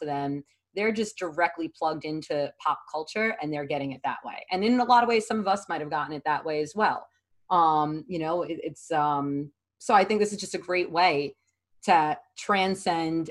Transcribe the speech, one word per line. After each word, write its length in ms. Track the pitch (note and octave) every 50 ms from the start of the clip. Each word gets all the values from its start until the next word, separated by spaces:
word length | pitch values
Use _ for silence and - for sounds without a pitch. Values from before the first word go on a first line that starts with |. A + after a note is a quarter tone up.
to 40 | D#3
them. 380 | D3 C#3+ C#3 C#3+ C#3+ C#3+ C#3+ C#3+ _ _ _ _ _ -
They're 180 | F#3 G#3 A3 A3
just 240 | A3 A3 G#3 -
directly 520 | - F#3 E3+ D3 D#3+ E3+ E3+ - E3 E3 D#3+
plugged 360 | - - E3 D#3 D#3+ D#3 -
into 480 | D#3 D#3 D#3 D3+ - D#3+ D3 C#3+ - - -
pop 200 | - D#3 C#3+ - - - -
culture 440 | D#3 D#3+ - - G#3+ A3 A3+ - -
and 120 | D3+ D3+ D3+
they're 140 | D3 D3
getting 260 | C#3 D3 C#3+ C#3 C#3 C3
it 80 | C3 -
that 140 | C3 A#2+ - -
way. 200 | A2+ - - - -
And 140 | F#3 F#3 G3+
in 160 | A#3 B3 B3
a 40 | A#3+
lot 200 | A3 B3 A#3+ A#3+
of 40 | A#3
ways, 180 | A#3 A3 A3
some 120 | - A#3 A3
of 80 | G3
us 220 | F#3+ G3 G3+ - -
might 120 | E3+ D3+
have 100 | D3+ D3
gotten 220 | D#3+ D3+ C#3+ C#3+ D#3
it 100 | C#3+ -
that 180 | D#3 D3 C#3+ -
way 160 | D#3+ D#3 D3+
as 140 | D3+ D3 -
well. 320 | G#3 G#3+ E3+ B2 - - - _ _ _ _ _ _ _ -
Um, 560 | F#3 F3 E3 D#3+ D#3 D3+ D3+ D3+ D#3 D#3 D#3 -
you 100 | F#3 E3
know, 240 | D#3+ D#3+ E3+ F3 E3
it, 160 | D3 E3 - -
it's, 280 | D#3 D3 - - -
um, 600 | E3 D3+ D3+ D3 D3 C#3+ C#3 C#3+ C#3+ C#3+ D3 D3 - _ _ _ _ -
so 160 | - - A#3
I 100 | G3 F#3+
think 160 | F#3+ A3 G#3
this 120 | G#3 G#3 G#3
is 80 | G3+
just 140 | F#3+ - -
a 40 | E3+
great 320 | - - F3+ F3+ F3+ -
way 440 | D#3+ E3+ F3+ F3+ D#3 C#3+ D3 C3+ - _ _ _ _ _ _ _ _ _ -
to 340 | - F3+ E3 D#3 D3+ D3+ - - _ _
transcend 920 | - - - G#3 F#3+ F#3 F#3+ F#3+ G3 - F#3+ E3+ E3 E3 D#3+ E3 E3 D#3+ D#3+